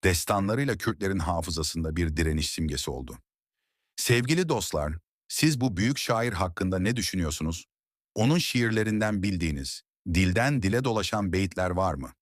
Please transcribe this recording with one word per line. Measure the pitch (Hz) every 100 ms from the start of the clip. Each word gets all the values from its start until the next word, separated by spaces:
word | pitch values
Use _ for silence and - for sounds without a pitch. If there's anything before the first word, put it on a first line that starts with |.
Destanlarıyla | - 87 - 104 98 117 139 104
Kürtlerin | - 82 98 98
hafızasında | 82 85 82 80 78 - 80 78
bir | 85 78
direniş | 80 78 76
simgesi | - 80 67 -
oldu. | 65 65 - _ _ _ _ _ _ _ -
Sevgili | - 120 123 165 180
dostlar, | 127 95 78 73 80 _ _ _
Siz | - 151 143
bu | 127 95
büyük | 120 139
şair | - 113 120
hakkında | 98 92 85 95 92
ne | 95 123
düşünüyorsunuz? | 95 95 82 76 78 82 - _ _ _ _ -
Onun | 113 165
şiirlerinden | - 123 117 110 110 107 107 104
bildiğiniz, | 98 92 80 71 67 - _ _ -
dilden | 87 92 92 127 143
dile | 95 113
dolaşan | 131 110 95 107 101
beyitler | 90 95 - 92
var | 90 92
mı? | 71 65 -